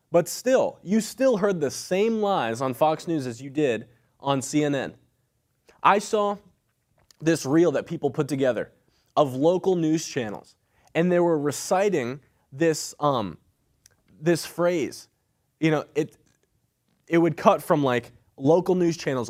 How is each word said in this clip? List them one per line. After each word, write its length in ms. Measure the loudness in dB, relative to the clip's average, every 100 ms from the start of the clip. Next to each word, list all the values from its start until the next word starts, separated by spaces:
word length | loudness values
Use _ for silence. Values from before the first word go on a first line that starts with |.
| _
but 180 | 0 0
still, 500 | -2 0 2 2 -4
you 180 | -2 -2
still 360 | -2 0 2 2
heard 240 | 0 0
the 100 | -2
same 500 | -4 -4 0 0 0
lies 400 | 0 0 -2 -2
on 140 | -4
Fox 320 | 0 0 0 -4
News 200 | -4 -6
as 140 | -10
you 100 | -8
did 360 | -2 0 -2 -6 _ _ _
on 220 | -4 -2
C 240 | -2 -2
N 100 | 0
N. 200 | -2 -6 -12 _ _ _ _ _ _ _ _
I 160 | 4 4
saw 380 | 2 -2 -2 -4 _ _ _ _ _ _ _ -6
this 240 | -2 0
reel 280 | 2 2 4
that 140 | 2 -4
people 240 | -4 -4
put 180 | -2 -4
together 440 | 0 0 0 -6 _ _ _ _ 0
of 180 | 0
local 420 | 2 2 2 0 0
news 300 | 0 -2 -4
channels, 500 | -6 -6 -10 -16 _ _ _ _
and 180 | -2 2
they 80 | 2
were 180 | 2 0
reciting 840 | -2 -4 -2 0 2 0 -4 -8 _ _ _
this, 440 | -2 0 0 -6 -2
um, 400 | 0 0 -2 -8 _ _ _ _ _ _ _ -6
this 240 | -2 0
phrase. 640 | -2 -2 -2 0 -4 -8 -20 _ _ _ _ -2
You 100 | 0
know, 140 | 0 -2
it, 220 | -4 -4 _ _ _ _ _ _ _ _ _ -2
it 120 | 2
would 180 | 2 2
cut 260 | 2 2
from, 220 | 2 2
like, 280 | 2 0 -4 -16 _ -2
local 380 | 2 2 2
news 220 | 0 0 -2
channels 320 | -4 -4